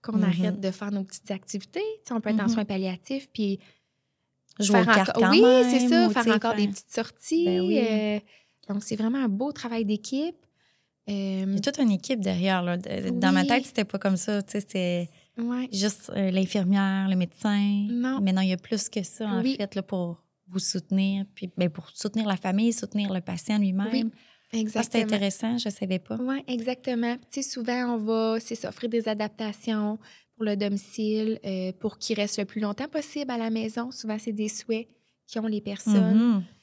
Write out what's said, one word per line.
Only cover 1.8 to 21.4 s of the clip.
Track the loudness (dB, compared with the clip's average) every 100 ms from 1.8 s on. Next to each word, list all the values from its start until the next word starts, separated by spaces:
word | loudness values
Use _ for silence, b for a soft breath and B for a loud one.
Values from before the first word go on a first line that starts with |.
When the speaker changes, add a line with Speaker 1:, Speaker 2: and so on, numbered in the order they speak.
| -6 -6 -6
Speaker 1:
sais, | -4
on |
peut | 0
être | 2
en | 2
Speaker 2:
Mhm. |
Speaker 1:
soins | 0 0
palliatifs, | -2 -4 -6 -6 -8 -8
puis | -4 -2 -2 b b b b _ _ _ _ _ -2
Speaker 2:
Jouer | 4 6
aux |
Speaker 1:
faire | 6 6
Speaker 2:
cartes | 4
Speaker 1:
encore, | 4
Speaker 2:
quand | 6
Speaker 1:
oui, | 8
Speaker 2:
même, | 10 8 6
Speaker 1:
c'est | 4 6
ça, | 6 6
Speaker 2:
ou, |
Speaker 1:
faire | 4
Speaker 2:
tu | 4
sais, | 4
Speaker 1:
encore | 2 0
Speaker 2:
faire | 0
Speaker 1:
des |
petites | 0 -4
sorties. | -4 -6 -6 -2 0 2
Speaker 2:
Ben | 2
oui. | 2 2
Speaker 1:
Euh, | 2 2 0 -2 -6 b b b -8
donc, | -4
c'est | -4 -2
vraiment | -2 0
un | 0
beau | 0 -4
travail | -6 -6 -4 -2
d'équipe. | -2 -2 -4 -4 -6 _ _ _ _ _ _ -10
Euh, | -6 -4 -4 -2
Speaker 2:
Il |
y | -2
a |
toute | -2 0
une | 2
équipe | 2 0 -2
derrière, | -2 0 2 0
là. | 0 -4
De, | -4 -6 -4
dans | 0 4
ma | 4
Speaker 1:
Oui. | 4
Speaker 2:
tête, | 2 0
c'était | -2 -4
pas | -2
comme | 0 0
ça, | 0 -2
tu | -2
sais, | -6
c'était | -4 -4 -2 -2 -4 B B -8
Speaker 1:
Ouais. | -4 -4 -4
Speaker 2:
juste, | -2 0 0 -2 -2
euh, | 0
l'infirmière, | 2 0 0 2 4 2 2 2
le | 0
médecin. | 0 -2 0 2 2 0 0
Speaker 1:
Non. | -2 -2 0
Speaker 2:
Mais | 2
non, | 2
il | 2
y |
a | 0
plus | -2 -2 -2
que | -2
ça, | -2 -2 -2
en | 0
Speaker 1:
Oui. | 0 -2
Speaker 2:
fait, | -4 -4
là, |
pour | -4 -4 -4 -8 _ _ _
vous | -4
soutenir, | -2 -4 -2 0 2 -2 -6
puis, | -10